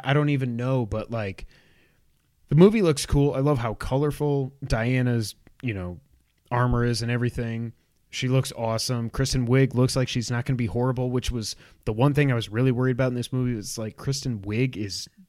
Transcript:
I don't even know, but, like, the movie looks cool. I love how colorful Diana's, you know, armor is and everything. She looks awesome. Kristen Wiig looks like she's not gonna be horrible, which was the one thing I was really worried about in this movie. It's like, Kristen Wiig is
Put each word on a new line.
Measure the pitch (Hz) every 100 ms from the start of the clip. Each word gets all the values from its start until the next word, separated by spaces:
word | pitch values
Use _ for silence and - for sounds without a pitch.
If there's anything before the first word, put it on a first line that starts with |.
| 131
I |
don't | 143 147
even | 143 131 117
know, | 123 131 110
but, | 110 101
like, | 113 101 95 - - _ _ _ _ _ _ _ _ _
the | 147
movie | 196 226
looks | 170 139 -
cool. | 143 143
I | 131
love | 143 135
how | 117
colorful | 107 - 135 147 139 147 139 131 - 135
Diana's, | 117 117 131 123 117 104 - _ -
you | 123
know, | 98 90 87 - _ _ _ _
armor | 123 123 120 120
is | 113
and | 117
everything. | 120 120 123 117 113 117 - _ _ _
She | - 127
looks | 131 131 -
awesome. | 113 113 - 120 117
Kristen | - 131 131 120
Wiig | 131 131 120
looks | 127 135
like | 127
she's | 123 110
not | 120 -
gonna | 123
be | 113
horrible, | 117 127 123 127
which | 123 -
was | 123 107 - - _ -
the |
one | 107 139
thing | 139 143
I | 120
was | 98
really | 107 131
worried | 120 127
about | 123 127
in | 123
this | 117
movie. | 127 123 113
It's | 110 -
like, | 110 -
Kristen | - 139 139 110
Wiig | 101 107 131 98
is | 101 - - _